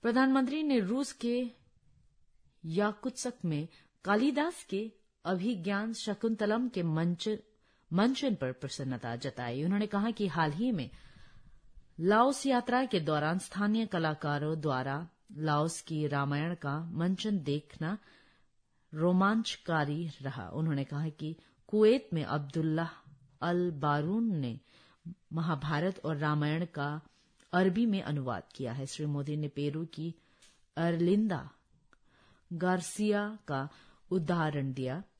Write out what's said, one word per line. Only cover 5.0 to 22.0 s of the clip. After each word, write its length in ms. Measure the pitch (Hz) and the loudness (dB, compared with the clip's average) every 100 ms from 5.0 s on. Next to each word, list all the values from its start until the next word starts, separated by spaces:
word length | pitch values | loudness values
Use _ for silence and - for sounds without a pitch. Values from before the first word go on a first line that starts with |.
| _ _ | _ _
अभिज्ञान 680 | 165 185 196 220 170 202 220 | -4 -2 0 -2 -2 -2 -2
शकुंतलम 760 | 220 - 202 226 220 208 220 254 | -6 -6 -2 -2 0 2 2 0
के 140 | 196 | 0
मंच, 460 | 170 156 170 175 214 214 - _ _ _ _ | 0 2 2 0 -2 -4 -8 _ _ _ _
मंचन 420 | 165 226 262 285 | 2 4 2 0
पर 180 | 202 131 | 0 -2
प्रसन्नता 640 | 131 139 - 131 123 123 120 | -4 -8 -6 -4 -4 -4 -6
जताई। 480 | 135 123 123 123 | -6 -6 -6 -2
उन्होंने 220 | 160 202 214 | 0 0 0
कहा 240 | 202 214 | 0 -2
कि 160 | 226 202 | -2 -2
हाल 260 | 156 160 | 2 0
ही 200 | 147 247 | 2 -2
में 180 | 202 123 - - - - - - - - - - - | -2 -4 -10 -20 -20 -20 -20 -20 -20 -20 -20 -20 -2
लाओस 460 | 170 214 254 269 269 | 4 6 6 4 2
यात्रा 380 | 247 240 247 | 2 2 0
के 160 | 262 190 | 2 0
दौरान 380 | 156 151 151 180 | 2 2 2 -2
स्थानीय 480 | - 190 208 220 226 | -4 -2 0 0 0
कलाकारों 760 | 180 160 151 151 147 151 160 | 0 0 0 -2 -2 -2 -2
द्वारा 480 | 151 131 131 139 170 _ _ | 0 0 -2 -4 -6 _ _
लाओस 480 | 147 156 147 160 165 | -4 0 2 2 -2
की 260 | - 156 151 | -6 -2 0
रामायण 480 | 143 139 143 160 | 0 0 0 -2
का 360 | 175 143 143 165 | -4 -4 -4 -4
मंचन 480 | 165 175 190 220 208 | -2 0 0 0 -2
देखना 600 | 143 147 - - 160 208 - - _ _ _ _ _ _ _ | 0 -4 -4 -6 -6 -6 -10 -20 _ _ _ _ _ _ _
रोमांचकारी 1160 | 156 170 180 196 220 226 - - 160 143 147 170 - | 0 4 6 4 2 -2 -6 -2 0 0 -2 -4 -6
रहा। 260 | 135 135 90 | -8 -6 -8
उन्होंने 360 | - 160 139 | -2 0 0
कहा 240 | 135 143 160 | -2 -2 -4
कि 280 | 151 156 160 _ _ - | -4 -10 -10 _ _ -2
कुवैत 420 | 214 214 262 | 6 8 6